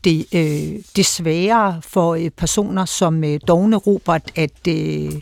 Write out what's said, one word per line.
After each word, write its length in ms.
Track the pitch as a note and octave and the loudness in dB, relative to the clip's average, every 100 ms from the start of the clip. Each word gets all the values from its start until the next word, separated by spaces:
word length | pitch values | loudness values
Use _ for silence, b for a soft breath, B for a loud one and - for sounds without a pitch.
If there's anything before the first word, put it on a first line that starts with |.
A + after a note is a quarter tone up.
det, 220 | F3+ D#3+ - | 0 0 0
øh, 460 | F3 D#3 D3 D#3 G#3 - G3+ | 0 0 -2 -4 -8 -4 0
det 100 | - | 0
sværere 760 | - E3 E3 G3 A#3 G3 E3+ | 0 -2 0 2 2 2 -2
for, 340 | - F#3+ E3+ E3 | -4 0 0 0
øh, 140 | E3 | -4
personer 560 | - E3 G#3+ G#3 F#3+ F3+ | -4 -2 -2 -2 -2 -4
som, 380 | - E3+ D#3+ | 0 0 2
øh, 160 | D3+ D3 - | 0 0 2
Dovne 280 | E3+ G#3+ G#3 | 4 4 2
Robert 560 | G#3 G3 - D#3+ - E3+ | 2 0 0 -2 -2 -4
at, 320 | D3+ - F3 | -4 -2 -2
øh, 440 | D#3+ D#3 D3+ D3+ D3+ | -2 -2 -4 -6 -8